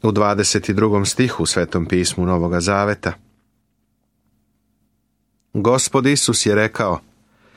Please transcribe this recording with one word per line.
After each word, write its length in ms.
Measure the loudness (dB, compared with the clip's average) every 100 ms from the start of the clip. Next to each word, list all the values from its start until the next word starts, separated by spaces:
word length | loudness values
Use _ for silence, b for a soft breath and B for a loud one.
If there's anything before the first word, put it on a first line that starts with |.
u 100 | 0
dvadeset 580 | 2 2 2 0 -2 -2
i 40 |
drugom 320 | 0 2 2 0
stihu 380 | 0 -2 -2
u 20 | -2
Svetom 400 | -2 -2 -2 -2
pismu 400 | 0 -2 -2 -2
Novoga 360 | 0 0 -2
Zaveta. 520 | 0 0 0 -2 -6 -8 _ _ _ _ _ _ _ _ _ _ _ _ _ _ _ _ _ _ _ _ _ _ _
Gospod 520 | -2 2 2 2 2 2
Isus 400 | 2 0 0 2
je 100 | 2
rekao: 440 | 2 0 -2 -2 -6 _ _ B B